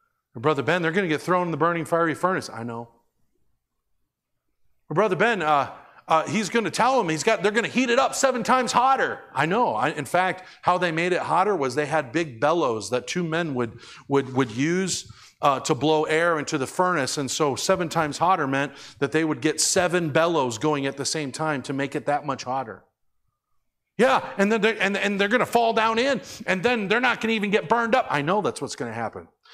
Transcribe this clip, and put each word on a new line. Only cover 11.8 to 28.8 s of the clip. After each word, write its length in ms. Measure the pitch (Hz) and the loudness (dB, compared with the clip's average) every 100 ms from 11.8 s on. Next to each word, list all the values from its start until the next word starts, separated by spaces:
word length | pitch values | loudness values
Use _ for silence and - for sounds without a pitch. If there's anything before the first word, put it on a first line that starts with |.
| 143 | 0
had 280 | 156 131 | 0 0
big 260 | 143 160 113 | -4 -4 -2
bellows 500 | 147 170 135 110 98 | 0 2 0 -2 -2
that 160 | 123 - | -4 -4
two 160 | 180 | -4
men 300 | 170 165 165 127 | -2 -2 -2 -2
would, 240 | 117 117 - - - | -4 -6 -20 -16 -2
would, 260 | 139 131 | 0 0
would 180 | 127 123 | 0 0
use, 600 | 113 151 180 185 - - - - - | 0 0 0 -2 -4 -8 -20 -20 0
uh, 180 | 147 135 | 2 2
to 140 | - 139 | 0 0
blow 300 | 147 156 156 | 2 2 2
air 340 | 160 175 156 | 0 2 0
into 180 | 139 143 | -2 -4
the 80 | 127 | -2
furnace. 520 | - 180 170 131 - | 0 0 2 -2 -4
And 120 | 131 | -4
so 260 | - 151 120 | 0 -2 0
seven 340 | - 185 165 | 0 0 0
times 280 | 165 151 139 | -2 -2 0
hotter 300 | 170 185 139 | 2 2 2
meant 240 | 135 143 - - - | 0 -2 -8 -14 -6
that 120 | 139 | 0
they 140 | 156 160 | 0 0
would 160 | 131 | 0
get 180 | 156 - | -2 0
seven 500 | - 190 180 175 165 | 0 2 2 2 2
bellows 480 | 160 170 165 127 107 | 2 2 2 0 0
going 280 | 151 143 139 | -2 0 -2
at 100 | 135 | -4
the 100 | 131 | -4
same 260 | 160 139 | -4 -6
time 300 | 117 156 139 | -4 -4 -4
to 100 | 123 | -4
make 200 | 139 139 | -4 -4
it 120 | 151 123 | -4 -2
that 200 | 147 147 | -2 -2
much 200 | 127 123 | -6 -4
hotter. 380 | 135 110 92 _ _ _ _ _ _ _ _ _ _ _ - | -6 -6 -12 _ _ _ _ _ _ _ _ _ _ _ 2
"Yeah, 280 | 254 240 - - | 4 2 0 0
and 120 | 202 | 2
then 120 | 220 | 2
they're, 200 | 214 214 | 2 2
and, 140 | 196 196 | 0 0
and 240 | 202 196 | 0 0
they're 80 | 202 | 2
gonna 180 | 240 - | 2 2
fall 280 | 240 226 | 2 2
down 260 | 226 220 226 | 2 2 2
in, 220 | 269 262 - - - | 0 0 -6 -10 -4
and 180 | 185 | 0
then 240 | 190 240 190 | 0 0 0
they're 140 | 220 | 2
not 180 | 247 220 | 2 0
gonna 140 | 220 | 0
even 180 | 220 202 | 0 0
get 160 | 202 170 | 0 2
burned 280 | 233 226 254 | 2 2 2
up." 120 | - | 2
I 120 | 143 | 0
know 200 | 143 208 | 0 0
that's 200 | 147 - | 0 -4
what's 160 | 127 | -8
gonna 160 | - | -8